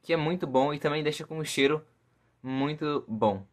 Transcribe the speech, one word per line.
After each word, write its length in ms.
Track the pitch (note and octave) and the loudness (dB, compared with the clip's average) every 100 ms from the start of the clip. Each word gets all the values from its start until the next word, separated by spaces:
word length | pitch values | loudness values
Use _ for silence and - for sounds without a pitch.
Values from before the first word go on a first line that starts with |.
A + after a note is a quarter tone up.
que 100 | - | 0
é 40 | E3 | 0
muito 280 | D3+ F3+ D#3+ | 0 -2 2
bom 280 | C3 C#3 | 2 2
e 40 | D3 | 0
também 240 | D3+ D3+ | -2 0
deixa 220 | D3 D3 | -2 -4
com 140 | D#3 D#3+ | -8 -8
um 60 | |
cheiro 380 | D3+ - C#3 D3+ - _ _ _ _ _ | -4 2 4 4 -4 _ _ _ _ _
muito 640 | C3 C3 C#3+ D3+ D3+ D3 - | -6 -2 -2 -2 -2 -2 -4
bom. 360 | A2 G#2+ G2 F#2+ | 0 0 0 -8